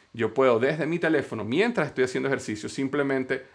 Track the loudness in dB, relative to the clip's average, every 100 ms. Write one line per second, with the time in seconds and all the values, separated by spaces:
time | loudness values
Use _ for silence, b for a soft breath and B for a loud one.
0 | B -4 -2 4 4 4 2 0 -2 0
1 | 2 2 0 -6 -2 0 2 0 -2 0
2 | 0 0 -2 -2 -4 -8 -6 -4 -2 0
3 | 0 0 -2 -4 B